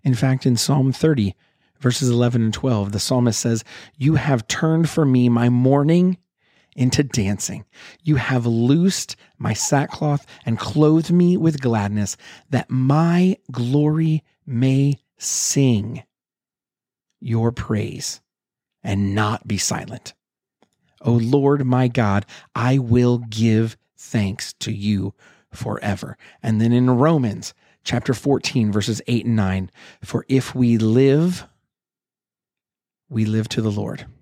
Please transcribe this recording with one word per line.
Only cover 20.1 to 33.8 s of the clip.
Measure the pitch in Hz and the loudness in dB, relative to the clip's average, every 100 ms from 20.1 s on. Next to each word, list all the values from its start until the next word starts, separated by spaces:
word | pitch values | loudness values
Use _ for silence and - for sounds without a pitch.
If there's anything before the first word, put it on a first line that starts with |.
| _ _ _ _ _ _ _ _ _ | _ _ _ _ _ _ _ _ _
O | - | 0
Lord, | 120 117 143 139 143 131 | 0 2 2 2 2 2
my | 123 127 | 2 2
God, | 120 107 101 - - _ | 0 2 0 -2 -18 _
I | - 123 135 | -4 0 0
will | 120 123 123 120 | 2 2 4 0
give | 117 110 113 110 113 - _ _ | -4 0 2 2 0 -6 _ _
thanks | - 117 98 - - - | -6 -4 -4 -6 -12 -10
to | - | -8
you | 107 101 101 98 - _ _ _ | -6 -2 -2 -4 -10 _ _ _
forever." | - 113 - 104 95 - - - _ | -12 -8 -6 -6 -6 -8 -16 -20 _
And | - 107 | -4 0
then | 117 | 2
in | 120 127 | 2 2
Romans | 123 151 160 120 90 - _ _ _ | 2 2 2 0 -6 -14 _ _ _
chapter | - 117 - | -6 -6 -2
fourteen, | 120 139 135 - 135 104 | -2 0 -2 0 -2 0
verses | 104 101 107 - | 0 -2 -6 -4
eight | 120 117 | -4 0
and | 110 | 0
nine, | 95 95 92 _ - _ | 0 -2 -6 _ -20 _
"For | - 117 - | -8 -8 -2
if | 135 - | -2 -2
we | 127 120 113 | 0 2 2
live, | 110 117 135 143 175 175 - _ _ _ _ _ _ _ _ _ _ _ _ _ _ _ _ | 2 4 4 4 0 -2 -12 _ _ _ _ _ _ _ _ _ _ _ _ _ _ _ _
we | 120 107 | -2 0
live | 110 110 | -2 -2
to | - | -4
the | 110 | -2
Lord. | 104 | -4